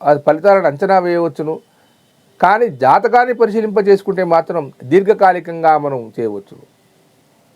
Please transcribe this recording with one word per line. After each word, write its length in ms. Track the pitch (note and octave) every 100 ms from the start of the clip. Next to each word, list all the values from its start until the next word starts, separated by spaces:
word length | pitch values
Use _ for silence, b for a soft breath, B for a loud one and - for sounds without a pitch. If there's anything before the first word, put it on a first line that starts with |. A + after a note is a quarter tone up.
ఆ 120 | C#3+
ఫలితాలను 520 | D3 D3 D#3 G3 G3 E3
అంచనా 320 | C#3 F#3+ F#3+
వేయవచ్చును. 640 | F3 E3+ E3 - D#3 D#3+ _ _ _ _ _ _ _ -
కానీ 260 | F3 G#3+ A#3+
జాతకాన్ని 680 | C3 B2+ D3+ G#3+ A#3+ B3+
పరిశీలింప 540 | A#3+ A3+ A3 G#3+ G#3 G3+
చేసుకుంటే 360 | G3 G3 F#3
మాత్రం 480 | F3+ E3 E3 E3+ C3+ -
దీర్ఘకాలికంగా 960 | B2 F3 G3 G3+ G3 F3+ E3+ E3 D#3+ D3+
మనం 340 | C#3+ C3+ A2+ -
చేయవచ్చును. 600 | A2+ G2+ - - _ _ _ _ _ _ _ _ _